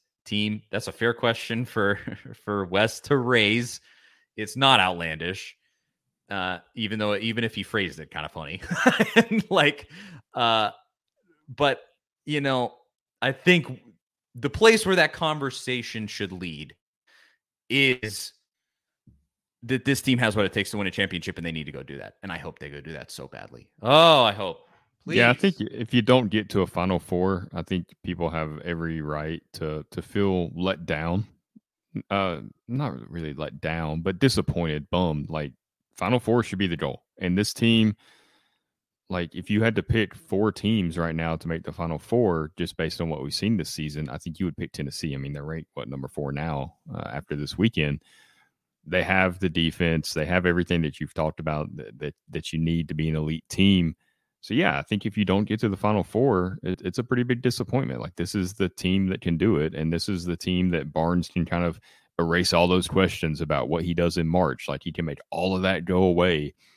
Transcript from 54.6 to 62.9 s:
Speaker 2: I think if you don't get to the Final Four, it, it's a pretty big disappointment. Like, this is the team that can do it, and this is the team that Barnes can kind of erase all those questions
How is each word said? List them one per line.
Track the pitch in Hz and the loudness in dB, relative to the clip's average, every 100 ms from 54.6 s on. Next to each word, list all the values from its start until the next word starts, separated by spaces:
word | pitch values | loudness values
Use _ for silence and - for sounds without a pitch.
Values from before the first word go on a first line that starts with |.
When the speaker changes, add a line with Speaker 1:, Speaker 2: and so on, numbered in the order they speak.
| 175 69 | 2 0
Speaker 2:
I | |
think | - 104 110 | -2 -2 -2
if | 107 | 0
you | 92 | 2
don't | 98 | 2
get | 107 107 | 2 0
to | 110 | 0
the | 98 | 0
Final | 104 104 | 2 2
Four, | - 107 135 92 92 - | 0 2 2 2 0 -4
it, | 90 92 90 | -6 -4 -4
it's | - | -4
a | |
pretty | 123 123 | 0 0
big | 123 123 | 2 0
disappointment. | 127 - - 127 - 62 | 0 -2 -2 -2 -2 -6
Like, | - - | -8 -6
this | - 104 | -4 -2
is | 90 | -2
the | 101 92 | 0 -2
team | - 92 98 95 | 0 0 2 2
that | - | 0
can | 90 82 | 0 2
do | 104 78 | 4 4
it, | 78 | 0
and | 76 80 | -2 -2
this | 85 - | -2 -2
is | 92 | -2
the | 87 85 | -2 -4
team | 92 90 92 | -2 0 2
that | 82 76 | 0 -2
Barnes | 78 82 90 85 | 0 2 2 0
can | 87 | -2
kind | 82 87 85 | 0 0 0
of | - - _ _ - | -4 -12 _ _ -2
erase | 82 87 85 | 2 2 4
all | 85 90 | 4 6
those | 92 | 4
questions | 87 | 2